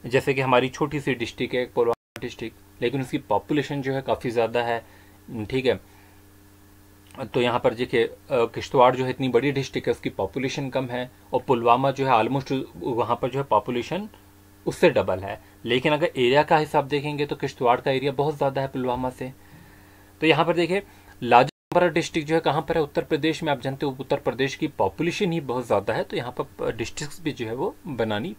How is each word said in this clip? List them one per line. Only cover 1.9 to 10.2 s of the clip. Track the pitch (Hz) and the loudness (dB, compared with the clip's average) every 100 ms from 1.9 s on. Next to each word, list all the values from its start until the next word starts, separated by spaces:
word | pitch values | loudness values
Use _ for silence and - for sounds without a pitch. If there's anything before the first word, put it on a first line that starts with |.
| 117 _ - | 0 _ -12
डिस्ट्रिक्ट, | 123 - 113 - - - | -12 -10 -12 -14 -20 -4
लेकिन | 120 135 | -4 -2
उसकी | 127 135 | -4 -6
पॉपुलेशन | - 104 - 147 131 143 | -2 -2 0 -2 -2 -4
जो | 131 | -4
है | 135 | -4
काफ़ी | 131 - 127 | -2 -2 -2
ज़्यादा | 117 117 120 | 0 2 0
है, | 117 117 - - - - - 117 104 | 0 -2 -6 -20 -20 -20 -14 -10 -4
ठीक | 131 127 | -2 0
है। | 95 - - - - - - - - - - - - - - 120 | 0 -4 -20 -20 -20 -20 -20 -20 -20 -20 -20 -20 -20 -20 -14 -4
तो | 131 | 0
यहाँ | 120 120 | 2 2
पर | 127 | 0
देखिए, | 113 123 123 | 0 0 2
अ, | 113 - - | 0 -2 -4
किश्तवाड़ | 131 117 123 - 139 123 127 | 0 0 -2 -2 6 6 6
जो | |
है | 127 | -2
इतनी | 123 131 | -2 2
बड़ी | 120 139 | 2 2
डिस्ट्रिक्ट | 135 131 127 123 | -2 -4 -4 -4
है, | |
उसकी | 117 131 | -4 -4
पॉपुलेशन | - | -4